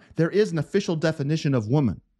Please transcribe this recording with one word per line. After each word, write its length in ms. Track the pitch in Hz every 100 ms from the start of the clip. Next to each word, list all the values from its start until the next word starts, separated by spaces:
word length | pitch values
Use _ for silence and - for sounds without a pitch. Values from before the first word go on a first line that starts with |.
| - -
There 120 | 165
is 240 | 190 208
an 60 | 165
official 360 | 147 196 190
definition 600 | 160 160 156 139 156 151
of 140 | 131 107
woman. 320 | 147 123 - -